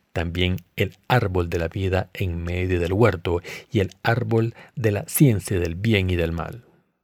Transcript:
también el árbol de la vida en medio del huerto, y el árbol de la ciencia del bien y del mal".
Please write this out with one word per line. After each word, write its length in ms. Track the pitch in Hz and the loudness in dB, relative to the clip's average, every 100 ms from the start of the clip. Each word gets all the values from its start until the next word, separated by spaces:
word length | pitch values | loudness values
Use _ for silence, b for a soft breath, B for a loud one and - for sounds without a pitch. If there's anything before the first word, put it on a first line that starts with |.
| _ | _
también 460 | - 85 87 90 90 - - | -6 -4 0 -2 -2 -6 -4
el 180 | 98 - - | -4 -4 0
árbol 400 | 123 104 90 87 | 2 2 -2 -2
de 100 | 90 | -2
la 100 | 82 | -4
vida 420 | - 95 90 - | -2 0 0 -2
en 320 | - 95 85 | -4 -4 -4
medio 340 | 85 90 92 90 | -4 -4 0 0
del 140 | 85 | 0
huerto, 480 | 95 117 90 - 85 B B B | 4 4 2 -2 -4 B B B
y 80 | 110 | -2
el 100 | 95 - | -2 -2
árbol 520 | - 117 110 113 113 - B - | 0 0 0 0 0 -4 B -4
de 160 | 113 | -2
la 120 | 101 - | -2 -2
ciencia 500 | - 143 101 - 95 | 4 4 4 0 -2
del 160 | 85 | -2
bien 360 | 85 113 104 92 | -2 0 2 2
y 60 | 87 | 0
del 160 | 82 | 0
mal". 320 | 85 80 120 - _ _ _ | -4 -8 -12 -20 _ _ _